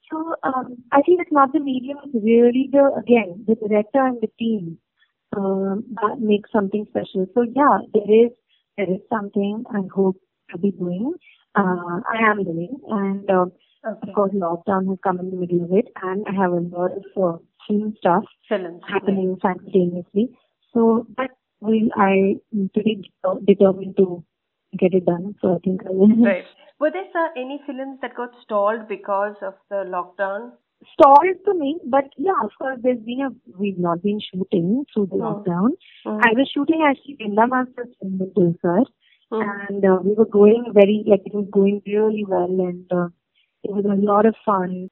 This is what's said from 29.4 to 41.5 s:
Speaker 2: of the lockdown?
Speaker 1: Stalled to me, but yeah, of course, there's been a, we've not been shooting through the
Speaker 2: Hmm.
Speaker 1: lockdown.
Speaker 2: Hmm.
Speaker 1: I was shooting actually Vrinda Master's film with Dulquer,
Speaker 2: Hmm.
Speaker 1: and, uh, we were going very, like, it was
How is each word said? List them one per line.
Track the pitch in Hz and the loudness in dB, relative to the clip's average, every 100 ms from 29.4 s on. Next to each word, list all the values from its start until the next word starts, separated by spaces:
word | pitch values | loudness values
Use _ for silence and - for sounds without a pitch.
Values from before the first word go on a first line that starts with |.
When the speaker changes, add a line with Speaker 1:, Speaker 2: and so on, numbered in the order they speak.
Speaker 2:
of | 190 190 _ | -14 -14 _
the | 196 185 | -8 -6
lockdown? | 180 175 - 196 202 240 _ _ _ _ | -8 -8 -8 -6 -6 -12 _ _ _ _
Speaker 1:
Stalled | - 277 277 359 370 403 | 4 8 8 6 0 -2
to | |
me, | 370 277 339 277 | 0 -2 -6 -2
but | 269 277 - | -2 -2 -4
yeah, | 359 370 | -2 -2
of | 214 _ | -4 _
course, | 262 262 | -8 -2
there's | 247 247 | -2 -2
been | 220 247 | -6 -6
a, | 269 - _ 185 | -6 -8 _ -6
we've | 202 185 | -6 -2
not | 175 170 | -2 -2
been | 202 208 | -2 -4
shooting | - 185 190 190 170 247 294 | -8 -8 -2 -2 0 -2 -2
through | - 190 | -4 -2
the | 190 | -4
Speaker 2:
Hmm. | |
Speaker 1:
lockdown. | - 208 202 175 220 349 _ _ | -6 -6 -4 0 0 -2 _ _
Speaker 2:
Hmm. | 220 214 | -10 0
Speaker 1:
I | 233 220 | 2 2
was | 277 | 0
shooting | 294 285 320 302 | -2 -2 2 2
actually | 262 - - | 0 -10 -12
Vrinda | 214 202 240 | -4 0 2
Master's | 254 254 - 240 _ | 0 -4 -10 -14 _
film | 190 190 | -8 -6
with | 185 | -4
Dulquer, | 202 175 170 180 180 269 _ _ _ _ | 0 0 2 0 0 0 _ _ _ _
Speaker 2:
Hmm. | 220 | -6
Speaker 1:
and, | 214 202 202 202 | -6 -8 -8 0
uh, | 190 185 | 2 4
we | 185 | 2
were | 214 220 | 2 2
going | 208 208 233 240 | 6 6 6 4
very, | 202 196 214 214 | 6 6 4 2
like, | 196 190 | 2 2
it | |
was | 208 196 | -6 -2